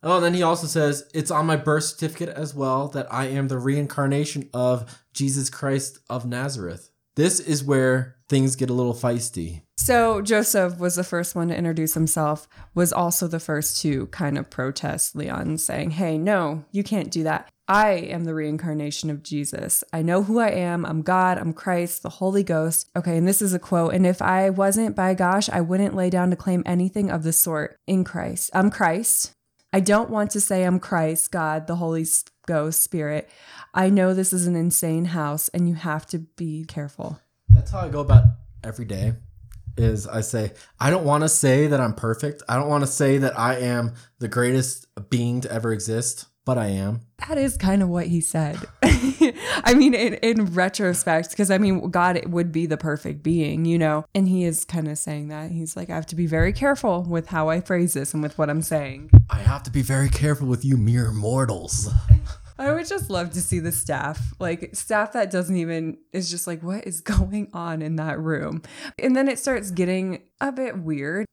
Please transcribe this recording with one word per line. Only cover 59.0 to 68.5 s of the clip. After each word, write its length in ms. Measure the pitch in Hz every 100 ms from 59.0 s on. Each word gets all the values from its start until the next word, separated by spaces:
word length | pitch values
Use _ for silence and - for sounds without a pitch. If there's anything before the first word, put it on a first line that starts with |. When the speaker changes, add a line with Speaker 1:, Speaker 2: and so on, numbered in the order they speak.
| 151 - -
Speaker 1:
"I 80 | -
have 240 | - 139
to 60 | -
be 120 | 139
very 260 | 127 135 139
careful 380 | - 147 143 135
with 180 | 120
you 120 | 135 131
mere 340 | 107 120 117
mortals." 760 | 110 104 127 131 95 - - - - - - - - - -
Speaker 2:
I 120 | 277
would 160 | 311 330
just 200 | 392 -
love 220 | 190 175
to 60 | 160
see 200 | - 180
the 100 | 165
staff, 640 | 165 - 139 143 156 - -
like, 300 | 180 170 -
staff 380 | 202 - 214 208
that 180 | 240 196
doesn't 260 | 185 175 185
even, 420 | 165 165 160 - _
is 160 | - 175
just 180 | 175 -
like, 120 | 170
"What 240 | 165 202 -
is 120 | 175
going 480 | - 196 190 208 202
on 300 | 175 170 160
in 140 | 156 160
that 220 | 156 151
room?" 420 | 160 151 156